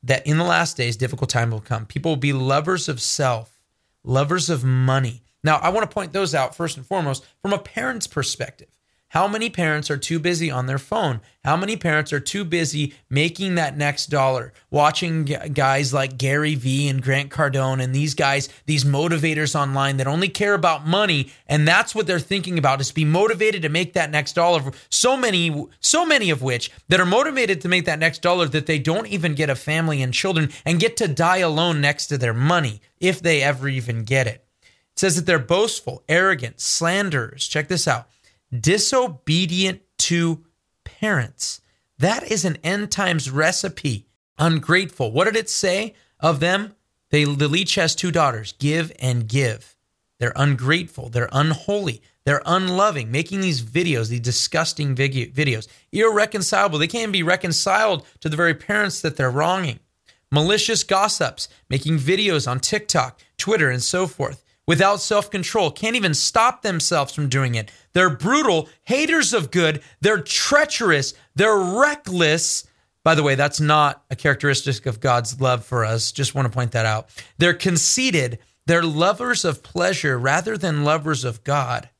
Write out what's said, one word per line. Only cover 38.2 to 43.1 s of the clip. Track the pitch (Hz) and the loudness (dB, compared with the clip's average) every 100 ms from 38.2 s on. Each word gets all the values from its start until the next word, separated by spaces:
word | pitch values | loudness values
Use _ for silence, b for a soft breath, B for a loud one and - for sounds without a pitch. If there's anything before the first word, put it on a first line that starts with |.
| b b _ | b b _
Disobedient | 123 127 202 202 262 247 147 - 165 185 180 190 185 _ _ | -2 2 2 2 2 0 -4 -2 0 0 0 -2 -2 _ _
to | - 170 170 160 _ _ _ _ | 0 2 0 -2 _ _ _ _
parents. | - - 214 175 113 - - - _ _ _ _ | -20 -6 -2 0 -2 -8 -10 -10 _ _ _ _
That | 156 233 - | 0 0 -2
is | 214 | -2
an | 180 - - | -2 -4 -4
end | 202 208 | -4 -4
times | 202 190 | -2 0